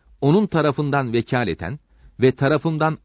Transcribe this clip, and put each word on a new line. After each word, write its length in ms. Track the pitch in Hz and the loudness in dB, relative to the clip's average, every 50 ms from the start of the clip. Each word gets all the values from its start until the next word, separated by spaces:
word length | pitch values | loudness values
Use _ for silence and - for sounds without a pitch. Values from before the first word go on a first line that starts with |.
| _ _ - _ | _ _ -10 _
onun 260 | - 139 156 208 214 | 0 2 2 2 2
tarafından 680 | 185 - 165 151 151 135 - 147 143 135 139 135 120 113 | 2 0 0 0 0 0 -2 -2 -2 -2 -2 -2 0 0
vekaleten 680 | 117 117 - - 123 120 98 80 - 85 82 123 151 - _ _ _ _ - _ - | -2 0 0 -2 -2 -2 -2 -4 -6 -6 -8 -10 -10 -14 _ _ _ _ -20 _ 0
ve 120 | 117 131 127 | 2 2 2
tarafından 680 | - 139 135 156 147 - 165 160 156 160 160 160 - _ | 2 0 0 0 0 0 -2 -2 -2 -2 -2 -2 -4 _